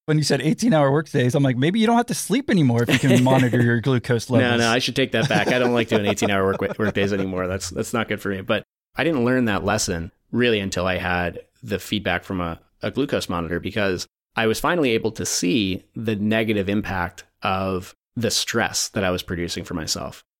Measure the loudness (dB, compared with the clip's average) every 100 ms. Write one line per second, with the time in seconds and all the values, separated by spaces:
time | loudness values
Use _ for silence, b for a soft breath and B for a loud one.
0 | 0 0 2 2 2 2 2 4 4 2
1 | 0 0 2 4 2 2 2 2 4 4
2 | 2 -4 -2 -2 2 4 4 4 2 2
3 | 4 4 6 4 4 4 4 2 2 0
4 | 2 -2 2 2 4 2 2 2 0 0
5 | 0 0 2 2 2 2 2 0 2 0
6 | 0 0 0 2 2 0 -2 -2 -2 0
7 | 0 0 -2 -4 -4 -4 -6 -6 -4 -4
8 | -4 -4 -6 -6 -2 -4 -4 _ _ -4
9 | -2 0 2 2 2 0 0 0 -2 -4
10 | -8 -14 _ 0 2 0 -2 -2 -2 -2
11 | 0 0 -2 -6 -16 _ -8 -6 -4 -4
12 | -2 -4 -4 -4 -4 -8 _ _ -6 -4
13 | -2 -2 -2 -4 -4 -4 -4 -2 -2 -2
14 | -6 _ _ -2 0 0 0 0 0 0
15 | -2 -4 -6 -2 0 0 0 -4 -8 -8
16 | -4 -2 0 0 0 0 0 -2 -2 -4
17 | -6 -8 -20 _ -4 -2 -2 -4 -8 -18
18 | _ -6 -2 -2 -2 -2 0 -2 -4 -2
19 | -2 -2 -4 -6 -6 -8 -8 -8 -6 -6
20 | -8 -14 _